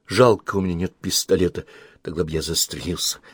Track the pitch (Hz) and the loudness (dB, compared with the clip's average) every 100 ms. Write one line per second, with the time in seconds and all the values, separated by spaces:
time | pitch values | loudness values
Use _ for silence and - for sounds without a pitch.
0 | - 95 123 101 - 98 92 85 90 - | -2 4 6 4 0 -2 -2 -2 -4 -6
1 | 92 - - 92 87 - - - - _ | -4 -2 2 2 2 -2 -12 -16 -20 _
2 | - 82 80 78 76 80 - 80 76 85 | -8 -4 -4 -4 -4 -4 -4 -6 -6 -6
3 | - - - | -6 -8 -12